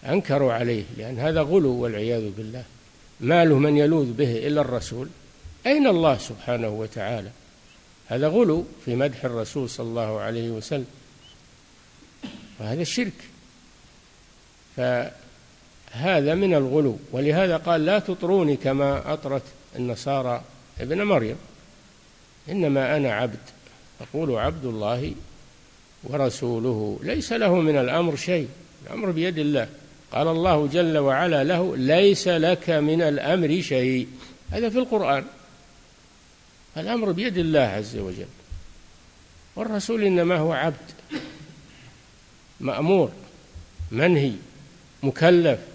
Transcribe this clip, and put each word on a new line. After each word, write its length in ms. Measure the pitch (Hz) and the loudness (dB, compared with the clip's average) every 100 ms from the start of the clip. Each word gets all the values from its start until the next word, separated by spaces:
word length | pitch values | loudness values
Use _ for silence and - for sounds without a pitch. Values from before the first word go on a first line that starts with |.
أنكروا 480 | 131 180 196 139 135 | 0 -2 0 2 2
عليه، 320 | 117 120 113 95 117 | 2 0 -2 -4 -10
لأن 220 | 110 123 | -10 -4
هذا 240 | 147 160 | -2 0
غلو 280 | 147 190 143 | 2 4 4
والعياذ 600 | 123 120 104 113 117 107 | 0 -2 -2 -2 -2 -4
بالله، 340 | 98 110 123 120 - - - - - | -8 -12 -12 -16 -20 -20 -20 -20 -6
ما 240 | 120 170 | 2 4
له 140 | 165 139 | 6 6
من 180 | 147 147 | 6 4
يلوذ 360 | 147 160 135 | 4 4 0
به 340 | 113 139 117 135 | 0 0 0 0
إلا 140 | 147 | 0
الرسول. 480 | 127 120 - 120 147 - - - - - 240 | 0 -2 -6 -10 -12 -14 -20 -20 -20 -8 0
أين 200 | 302 269 | 4 4
الله 320 | 180 165 123 | 6 4 2
سبحانه 500 | - 107 - 120 113 | -2 -10 -4 -2 -2
وتعالى؟ 640 | 107 110 - 101 117 98 - - - - - - - - | -4 -8 -6 -6 -6 -10 -16 -20 -20 -20 -20 -20 -20 -6
هذا 200 | 120 151 | 0 2
غلو 380 | 190 226 156 - - | 4 4 2 -4 -10
في 120 | - 120 | -4 -2
مدح 280 | 143 123 | -2 -2
الرسول 460 | 131 117 107 151 123 | -6 -4 -6 -6 -8
صلى 160 | - 117 | -8 -6
الله 340 | 117 110 107 | -4 -4 -4
عليه 300 | 104 117 117 | -4 -6 -6
وسلم، 360 | 110 - 147 123 - - - - - - - - - - - - - 220 - - - | -8 -6 -8 -8 -16 -20 -20 -20 -20 -20 -20 -20 -20 -20 -20 -20 -18 -16 -16 -20 -12
وهذا 240 | 107 139 | -8 -6
شرك. 280 | 170 - 226 - - - - - - - - - - - - - - _ - - | -4 -4 -4 -6 -20 -20 -20 -20 -20 -20 -20 -20 -20 -20 -20 -20 -20 _ -18 -4
فهذا 1600 | 127 123 123 - - - - - - - - 117 170 175 143 | -2 -2 -4 -12 -20 -20 -20 -20 -20 -20 -16 -4 0 2 2
من 200 | 170 196 | 2 2
الغلو، 440 | 160 131 143 143 107 - | 2 2 2 2 -2 -8
ولهذا 440 | 123 143 156 190 160 | -2 0 2 2 0
قال: 300 | 170 170 156 | 0 0 2
"لا 120 | 208 | 0
تطروني 580 | - 180 175 190 160 135 | 0 -4 0 2 2 2
كما 560 | 135 135 139 139 - | 0 0 0 -2 -4
أطرت 300 | 156 147 135 - - - - | -6 -4 -6 -6 -20 -18 -8
النصارى 680 | 123 113 - 139 123 120 - - - - | -6 -6 -4 -2 -2 -4 -8 -20 -20 -12
ابن 220 | 120 170 | -6 -2
مريم، 340 | 208 170 110 123 - - - - - - - - - - - | 2 2 2 -6 -14 -20 -20 -20 -20 -20 -20 -20 -20 -20 -8
إنما 480 | 190 160 139 131 151 | -2 2 2 2 0
أنا 160 | 135 | 0
عبد، 260 | 107 123 107 - - - - - - | 0 -2 -6 -16 -20 -20 -20 -20 -20
أقول 380 | 120 147 160 117 | -10 -6 -2 0
عبد 260 | 127 165 | -2 -4
الله 500 | 131 110 104 123 151 - - - - - - - - - | -8 -4 -4 -4 -6 -10 -16 -20 -20 -20 -20 -20 -20 -20
ورسوله، 960 | - 143 135 - 123 117 123 110 107 101 | -8 -2 -2 -2 -4 -2 -2 -2 -4 -4
ليس 300 | - 320 - | -4 -4 -4
له 220 | 226 208 | 0 2
من 240 | 180 156 143 | 4 4 2
الأمر 380 | 123 156 170 143 | 2 0 0 -2
شيء، 320 | - 175 123 - - - - | -2 -2 -2 -12 -20 -20 -14
الأمر 240 | - 208 | -6 -4
بيد 280 | 160 175 160 | -2 -2 -2
الله". 300 | 147 143 110 - - - - | 0 0 -2 -10 -20 -20 -8
قال 160 | 117 156 | -2 0
الله 380 | 165 180 156 147 | 2 2 2 2
جل 320 | 160 170 156 | 2 2 2
وعلا 460 | 139 135 175 151 | 2 2 2 2
له: 320 | 139 175 185 - | 2 0 0 0
"ليس 520 | 131 165 202 196 180 | 2 6 6 4 2
لك 420 | 170 160 180 - | 2 2 2 2
من 320 | 160 147 160 | 2 2 2
الأمر 580 | 160 143 143 185 160 170 | 2 0 0 2 2 0
شيء"، 480 | - 131 127 127 127 - - - - | 0 0 2 0 -4 -10 -20 -20 -8
هذا 180 | 214 233 | -4 -2
في 80 | 226 | 0
القرآن، 460 | 254 214 156 139 247 - - - - - - - - - - - - - - 156 | 0 0 2 0 -2 -18 -20 -20 -20 -20 -20 -20 -20 -20 -20 -20 -20 -20 -16 -10
الأمر 360 | 180 233 214 | -6 -2 -2
بيد 260 | 170 240 180 | -2 -2 -2
الله 220 | 165 156 | 2 4
عز 360 | 120 98 107 117 | 4 0 -6 -8
وجل، 300 | 95 90 - - - - - - - - - - - - - - | -8 -8 -12 -18 -16 -16 -16 -20 -20 -20 -20 -20 -20 -20 -18 -10
والرسول 480 | 220 208 196 226 | -4 -4 -2 0
إنما 320 | 202 180 170 180 | 2 4 4 2
هو 160 | 156 | 2
عبد 380 | 147 156 143 - - - 302 - - - - - - - - - - - - - - | 0 -2 -4 -14 -20 -12 -12 -12 -18 -20 -20 -20 -20 -20 -20 -20 -20 -20 -20 -20 -10
مأمور 500 | 131 110 156 190 127 - - - - - - - - | -6 -2 2 2 2 -4 -20 -20 -20 -20 -20 -14 -6
منهي 420 | 110 165 165 139 101 - - - - - - | 2 4 4 2 -2 -12 -20 -20 -20 -20 -6
مكلف 560 | 139 - 165 175 165 113 - | -4 2 6 6 6 0 -4